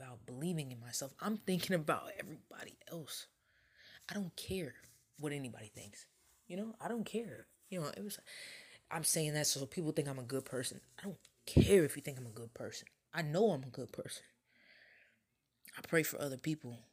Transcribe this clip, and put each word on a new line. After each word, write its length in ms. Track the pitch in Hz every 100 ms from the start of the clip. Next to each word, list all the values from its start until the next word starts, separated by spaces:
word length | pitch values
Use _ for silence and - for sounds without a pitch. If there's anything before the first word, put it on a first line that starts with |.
about 240 | 131 120 -
believing 460 | 123 170 165 135
in 80 | 120
myself, 320 | 120 - 135 -
I'm 160 | 190 214
thinking 380 | - 185 - 180
about 340 | 156 123 - -
everybody 580 | - 147 - - 107 - -
else. 360 | 165 123 - - _ _ _ _ - - - -
I 60 |
don't 200 | 208 180 -
care 380 | - 190 143 - - - _ -
what 140 | 147
anybody 380 | 143 131 110 110
thinks. 320 | - 101 - - _ _ _ -
You 100 | 180
know, 180 | 220 220
I 80 | 165
don't 160 | 233
care. 420 | - 214 220 120 - _ -
You 120 | 185
know, 80 | 147 -
it 60 |
was, 160 | 208 - - - - - - - -
I'm 140 | 165
saying 300 | 156 170 156
that 120 | 151 175
so 200 | 139 135
people 260 | - 156
think 160 | 156 143
I'm 100 | 135
a 40 |
good 220 | 123 131
person. 360 | - 123 - - - -
I 60 |
don't 140 | 202 170 - _ -
care 380 | - - 196
if 120 | 147 143
you 60 |
think 160 | 147 131
I'm 80 | 120
a 40 |
good 240 | 113 117
person. 340 | - 110 - - _ _
I 80 | 160
know 280 | 151 165 220
I'm 120 | 147
a 40 | 135
good 260 | 139 120
person. 300 | - 139 - - _ _ _ - - - - - _ _ _ _ _ - -
I 60 | -
pray 160 | 165
for 180 | 156 147
other 180 | 143 131
people. 400 | 156 156 123 117 -